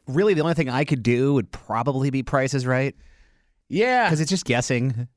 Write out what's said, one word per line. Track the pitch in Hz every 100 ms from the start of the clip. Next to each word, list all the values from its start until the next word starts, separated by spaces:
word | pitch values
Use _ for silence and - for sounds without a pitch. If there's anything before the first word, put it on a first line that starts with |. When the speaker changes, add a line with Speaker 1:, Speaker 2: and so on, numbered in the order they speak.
| -
Speaker 1:
really, | 139 208 160
the |
only | 160
thing | 165 131
I | 127 151
could | 135
do | 113 120 139
would | 139 95
probably | - - 110 131 135 139
be | 135
Price | - 139 131
is | 139 127
Right. | 127 135 - - - _ _ _ _ _
Speaker 2:
Yeah. | 170 247 254 202
Speaker 1:
'Cause | 156
it's | 156
just | 185 -
guessing. | 120 - 123 131 117 123